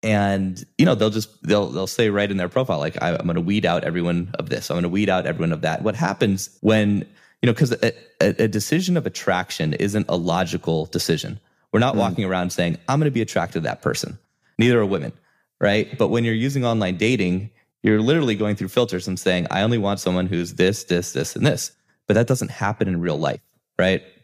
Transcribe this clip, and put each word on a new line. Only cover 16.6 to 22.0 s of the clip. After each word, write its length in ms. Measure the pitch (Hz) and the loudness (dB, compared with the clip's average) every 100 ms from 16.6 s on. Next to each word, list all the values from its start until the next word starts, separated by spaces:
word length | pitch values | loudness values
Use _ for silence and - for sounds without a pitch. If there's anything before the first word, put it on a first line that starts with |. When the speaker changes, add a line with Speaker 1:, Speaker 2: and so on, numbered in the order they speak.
Speaker 1:
online 340 | 120 113 95 90 | 0 0 0 0
dating, 520 | 110 123 92 90 104 _ _ _ | 2 2 2 0 -4 _ _ _
you're 180 | - 107 | 2 2
literally 340 | 113 165 131 104 | 4 2 2 0
going 200 | 104 101 | 0 -2
through 140 | 92 | -2
filters 380 | - 120 90 92 | 0 0 0 -4
and 120 | 92 | -2
saying, 280 | - 90 85 | 0 0 0
"I 100 | - | 0
only 160 | 107 117 | 2 2
want 200 | 101 101 | 0 -2
someone 280 | - 90 90 | 0 0 0
who's 260 | 87 87 | -2 -4
this, 300 | - 90 107 - | 2 2 2 -2
this, 260 | 87 87 | -2 -2
this, 220 | - 78 - | -6 -6 0
and 100 | 143 | 0
this." 260 | - - _ _ _ | 0 -6 _ _ _